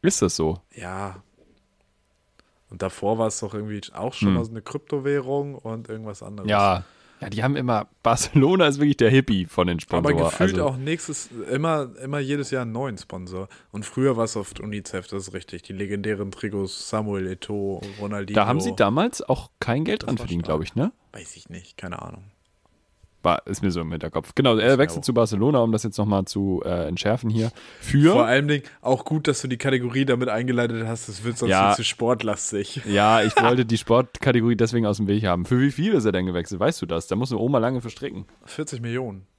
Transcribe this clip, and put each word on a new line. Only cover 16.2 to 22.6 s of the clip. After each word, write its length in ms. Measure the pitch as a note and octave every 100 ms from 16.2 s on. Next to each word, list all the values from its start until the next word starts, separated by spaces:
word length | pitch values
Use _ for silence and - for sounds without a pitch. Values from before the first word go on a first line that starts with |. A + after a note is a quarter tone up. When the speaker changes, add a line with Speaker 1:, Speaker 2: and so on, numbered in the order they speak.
| G2
Speaker 2:
Trikots 580 | - A2 G2+ F#2+ - -
Samuel 380 | A2 G#2+ G2 F#2+
Eto'o, 540 | F#2 - G#2 G2 F#2+ G2+ G2+
Ronaldinho. 340 | G#2 G2+ G2 G#2
Speaker 1:
Da 60 | G#2
haben 140 | C#3
sie 140 | A#3 F#2
damals 460 | G2+ B2+ A3+ -
auch 280 | - B2+ - _
kein 240 | - B2+
Geld 180 | E3 G#3+
Speaker 2:
Das 40 | -
Speaker 1:
dran 100 | A2
Speaker 2:
war 60 | A#2+
Speaker 1:
verdient, 180 | E2+ E2
Speaker 2:
stark. 100 | D#2
Speaker 1:
glaub 40 |
ich, 100 | D#2
ne? 180 | - F3 - _
Speaker 2:
Weiß 240 | G#2 - -
ich 120 | -
nicht, 280 | E2+ F#2 -
keine 240 | F2+ F2
Ahnung. 240 | - - G2+ _ _ _